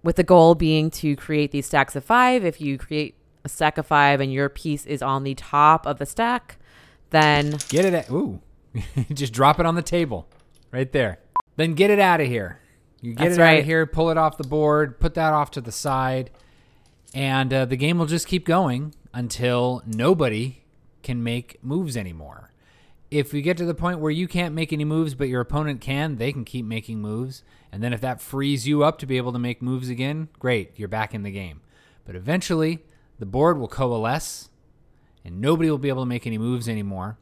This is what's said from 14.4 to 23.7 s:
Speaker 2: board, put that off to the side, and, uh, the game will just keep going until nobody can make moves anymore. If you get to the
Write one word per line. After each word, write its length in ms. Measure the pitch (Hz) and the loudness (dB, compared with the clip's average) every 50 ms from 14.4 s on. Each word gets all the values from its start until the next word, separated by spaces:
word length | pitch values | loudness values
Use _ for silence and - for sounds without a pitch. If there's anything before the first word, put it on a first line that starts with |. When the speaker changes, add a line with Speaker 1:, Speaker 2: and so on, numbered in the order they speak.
| 147 | -8
Speaker 2:
board, 520 | 127 147 156 151 151 151 151 151 147 120 - | -4 0 2 2 4 4 2 0 -2 0 -2
put 140 | - 170 - | -2 0 0
that 160 | 165 160 156 156 | 0 0 2 2
off 180 | 151 147 - | 0 0 -2
to 100 | - 143 | -6 -10
the 100 | 117 117 | -10 -10
side, 600 | - - - 143 135 131 131 131 131 131 127 123 - - - _ _ _ _ _ _ _ _ _ _ _ _ _ - | -10 -6 -4 -2 -2 -2 -2 -2 -2 -4 -6 -8 -14 -20 -20 _ _ _ _ _ _ _ _ _ _ _ _ _ -6
and, 400 | 135 139 135 135 135 131 127 135 | -4 -2 0 0 0 0 2 2
uh, 120 | 131 131 | 0 0
the 100 | 120 131 | 0 -2
game 220 | 127 143 156 170 175 | 0 0 0 2 2
will 80 | 165 | 2
just 200 | 147 165 165 - | 0 0 -2 0
keep 180 | - 185 180 - | 0 -2 -2 2
going 480 | - 165 185 190 139 123 127 147 151 - - _ - - | 2 2 4 4 2 0 -2 -4 -8 -12 -16 _ -12 -8
until 680 | 123 123 113 - - 123 123 123 123 123 127 127 120 - | -6 -6 -6 -4 -2 0 2 2 2 2 0 -2 -4 -6
nobody 800 | 113 110 110 123 156 190 160 143 123 107 110 120 131 127 - _ _ _ _ _ - _ _ - | -6 -4 0 4 4 4 4 2 0 0 -2 -4 -6 -8 -14 _ _ _ _ _ -20 _ _ -8
can 200 | - 123 120 117 | -6 -6 -4 -4
make 340 | 117 117 123 123 - - - - | -4 -4 -6 -8 -12 -20 -14 -8
moves 320 | 127 147 180 190 151 123 | -4 -4 -4 -4 -4 -6
anymore. 560 | 117 101 90 85 80 73 73 - - - - _ _ _ _ _ _ _ _ - _ - - | -6 -8 -8 -12 -14 -16 -18 -18 -20 -20 -20 _ _ _ _ _ _ _ _ -20 _ -14 -4
If 220 | - 147 135 143 147 | -2 -2 -2 -2 -4
you 80 | 147 143 | -2 0
get 140 | 175 180 | 0 -2
to 80 | 170 175 | 0 -2
the 100 | 170 | -4